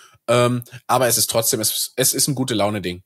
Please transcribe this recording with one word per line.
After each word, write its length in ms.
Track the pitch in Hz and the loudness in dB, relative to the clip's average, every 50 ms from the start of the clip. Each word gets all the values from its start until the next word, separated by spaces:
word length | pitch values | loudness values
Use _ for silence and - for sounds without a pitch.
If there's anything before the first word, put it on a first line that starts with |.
| - _ _ _ _ | -20 _ _ _ _
Ähm, 360 | - 120 123 123 123 123 120 120 - - 120 - | 2 4 4 4 2 2 -2 -6 -10 -16 -12 -2
aber 200 | - 120 127 127 | 0 2 2 2
es 100 | 117 113 | 2 2
ist 120 | - - - | 0 0 0
trotzdem, 300 | - 143 135 - 131 110 | 0 0 0 0 0 -2
es, 340 | 107 - - - - - _ | -2 -2 -4 -4 -6 -6 _
es 180 | 127 127 - - | 0 0 0 0
ist 140 | 135 - | 0 0
ein 80 | 151 135 | 0 -2
gute 180 | 127 131 123 113 | -2 -2 -2 -2
Laune-Ding. 480 | 101 101 104 107 101 90 90 90 90 - | 0 0 -2 -2 -4 -6 -6 -8 -8 -12